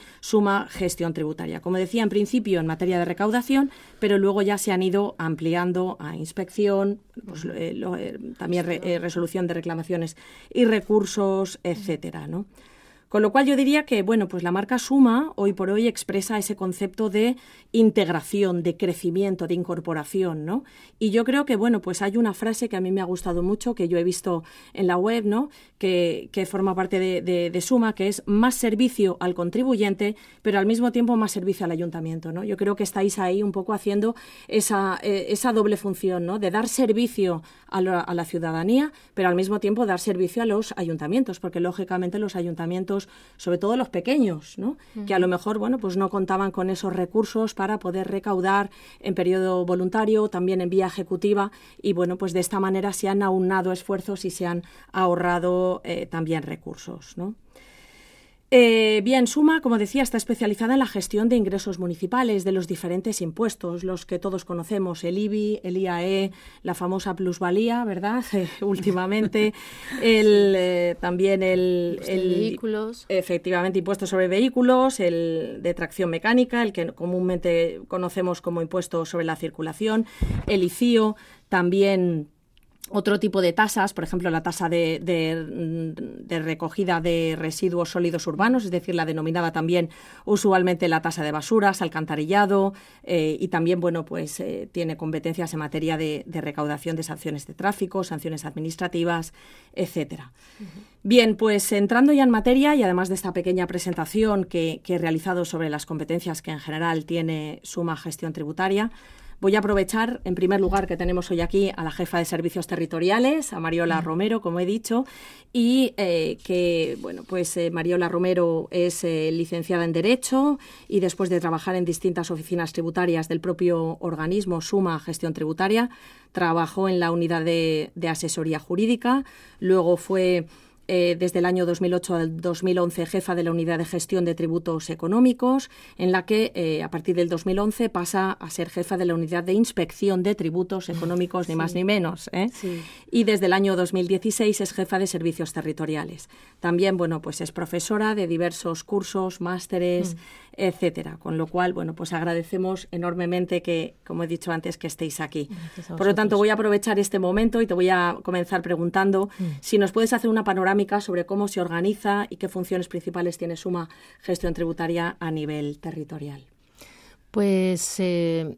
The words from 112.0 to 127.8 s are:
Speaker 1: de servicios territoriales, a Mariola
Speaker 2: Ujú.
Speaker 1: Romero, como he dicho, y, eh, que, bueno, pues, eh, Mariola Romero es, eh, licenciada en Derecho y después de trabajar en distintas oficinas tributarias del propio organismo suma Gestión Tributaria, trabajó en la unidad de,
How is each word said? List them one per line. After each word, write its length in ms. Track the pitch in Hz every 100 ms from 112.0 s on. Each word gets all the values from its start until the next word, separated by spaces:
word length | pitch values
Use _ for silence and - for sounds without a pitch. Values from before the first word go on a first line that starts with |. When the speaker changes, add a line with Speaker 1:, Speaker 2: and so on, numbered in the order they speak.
| 170 175
Speaker 1:
de 60 |
servicios 420 | 170 165 165 180 165
territoriales, 840 | 170 165 165 180 214 254 311 -
a 80 | 190
Mariola 380 | 165 165 170 165
Speaker 2:
Ujú. 80 | 165
Speaker 1:
Romero, 320 | 160 208 226
como 180 | 175 170
he 80 | 180
dicho, 380 | 220 - 226 269 - - - -
y, 420 | 247 233 262 254 -
eh, 420 | 190 170 160 -
que, 560 | - 180 175 170 151 -
bueno, 220 | 90 90
pues, 340 | - 185 170 180
eh, 140 | 170
Mariola 380 | 170 165 175 175
Romero 580 | 170 180 180 170 165 -
es, 320 | 180 175 170
eh, 260 | 175 160 156
licenciada 540 | 160 165 170 165 180
en 80 | 170
Derecho 640 | 165 190 247 - 262 294 277 - - -
y 100 | 208
después 320 | 185 - 185
de 80 | 175
trabajar 380 | 170 160 - 185
en 80 |
distintas 480 | 175 165 185 170 160
oficinas 400 | 165 160 175 165
tributarias 560 | - 165 165 180 165 160
del 120 | 165
propio 560 | 180 170 175 165 165 165
organismo 600 | 175 156 156 196 185 170
suma 380 | 156 202 185 160
Gestión 360 | - 160 165
Tributaria, 540 | 160 156 160 190 220 240 - - - _
trabajó 560 | - 170 165 165 - 190
en 100 | 180
la 140 | 170
unidad 320 | 170 165 170
de, 480 | 160 165 160 156